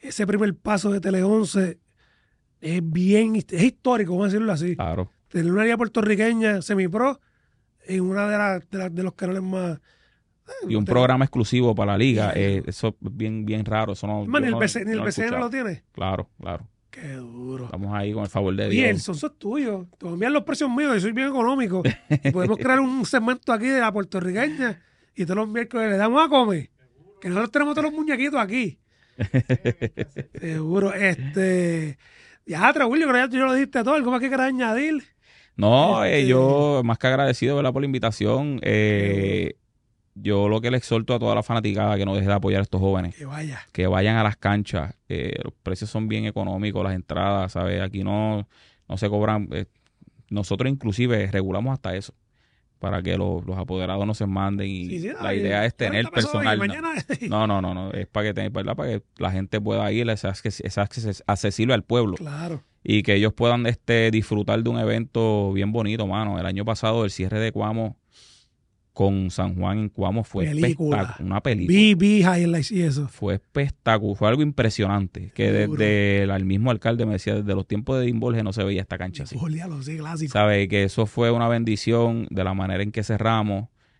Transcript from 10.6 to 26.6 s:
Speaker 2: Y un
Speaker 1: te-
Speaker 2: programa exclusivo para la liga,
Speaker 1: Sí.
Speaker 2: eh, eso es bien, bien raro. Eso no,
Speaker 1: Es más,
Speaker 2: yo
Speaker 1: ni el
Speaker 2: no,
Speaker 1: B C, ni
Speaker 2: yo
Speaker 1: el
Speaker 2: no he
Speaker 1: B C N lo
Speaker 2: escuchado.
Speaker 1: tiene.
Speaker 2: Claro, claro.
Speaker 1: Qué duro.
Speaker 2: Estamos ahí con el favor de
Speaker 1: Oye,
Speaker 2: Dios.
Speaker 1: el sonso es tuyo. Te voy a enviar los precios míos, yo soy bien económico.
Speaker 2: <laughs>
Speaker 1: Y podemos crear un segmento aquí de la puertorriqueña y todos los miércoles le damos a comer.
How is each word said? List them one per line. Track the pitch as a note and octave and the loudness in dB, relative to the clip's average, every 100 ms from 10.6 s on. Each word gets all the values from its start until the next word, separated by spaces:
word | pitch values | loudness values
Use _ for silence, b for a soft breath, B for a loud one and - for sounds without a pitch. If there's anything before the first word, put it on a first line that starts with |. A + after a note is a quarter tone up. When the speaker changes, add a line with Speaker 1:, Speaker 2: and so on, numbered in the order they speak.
| G#4 | -4
Speaker 2:
Y | A2 | -2
un | G2+ | 2
Speaker 1:
te- | |
Speaker 2:
programa | A#2+ B2+ B2+ C3+ | 4 4 4 2
exclusivo | B2 G#2+ B2 B2 G#2+ | 2 0 2 2 2
para | G2+ | 0
la | G2+ | 2
liga, | B2 A2+ G#2 | 4 4 2
Speaker 1:
Sí. | - | 2
Speaker 2:
eh, | G2 G2 - | 0 0 -4
eso | F#2+ A2 | -4 -4
es | - | -4
bien, | - G#2 G#2+ A2 G#2+ | -10 -6 -6 -4 -4
bien | A2 G#2+ | -2 -2
raro. | G#2+ G#2+ | -2 -2
Eso | G2 G#2 | -4 -4
no, | G#2+ | -4
Speaker 1:
Es | G#2 | 0
más, | C#4+ | 0
Speaker 2:
yo | |
Speaker 1:
ni | C4 | 0
el | |
Speaker 2:
no, | A3+ | 0
Speaker 1:
B | G#3+ | 0
C, | A#3 | -2
ni | G#3 | -4
Speaker 2:
yo | |
Speaker 1:
el | A3 | -4
Speaker 2:
no | |
he | G#3 | -4
Speaker 1:
B | |
C | G3+ | -2
N | A3+ | -2
lo | B3 | -2
Speaker 2:
escuchado. | B3+ C4 | -4 -4
Speaker 1:
tiene. | A3+ D#3+ - | -6 -8 -12
Speaker 2:
Claro, | - F#2 F#2+ F#2 _ | -8 -4 -4 -6 _
claro. | - E2+ - _ _ | -10 -10 -12 _ _
Speaker 1:
Qué | - D3 | -16 -12
duro. | C3 B2 A#2 B2+ C3 B2 | -12 -14 -14 -12 -10 -10
Speaker 2:
Estamos | F2+ G2 G#2 | -8 -6 -4
ahí | G2+ | -4
con | G#2+ | -4
el | G2+ | -4
favor | - G2 G2 | -2 0 0
de | G#2 | 0
Speaker 1:
Oye, | A3+ | 2
Speaker 2:
Dios. | B3+ | 2
Speaker 1:
el | F#3+ | 0
sonso | - D#3+ D4+ | -2 -6 -8
es | - | -8
tuyo. | G3+ C4 C4 G3 F3+ _ | -6 -4 -2 -4 -10 _
Te | F3+ | -10
voy | |
a | |
enviar | F3 A3+ | -4 0
los | D4 | 0
precios | - C#4+ D4 | 0 -2 0
míos, | A#3+ D4 | 0 2
yo | A3+ | 2
soy | F#3+ | 0
bien | A3+ C4+ | 0 -2
económico. | C4+ A#3 C4+ A#3 F#3 | 2 2 2 0 0
Speaker 2:
<laughs> | D3 A2 - D3+ | -2 -4 -2 0
Speaker 1:
Y | C#3 | 0
podemos | F#3 F3+ A2 | 0 0 0
crear | C4 C4 | 2 2
un | C4+ C4 G#3 | 2 0 0
segmento | B3+ A3 B3+ - | 0 0 -2 0
aquí | A3+ B3 | 0 2
de | C4+ | 2
la | A3+ | 0
puertorriqueña | G#3 F#3+ F#3+ F3+ F#3+ C#4+ D4+ B3+ F3 b b b - | 0 -4 -4 -2 -2 -2 0 -2 -4 b b b -6
y | E3 | -4
todos | F#3+ | -2
los | A3 | -2
miércoles | A3 A#3 A#3+ A3 | -4 -4 -2 0
le | G3 | 2
damos | G#3+ C4 | 4 4
a | D#4+ | 6
comer. | C#4 A3+ F3+ | 6 4 0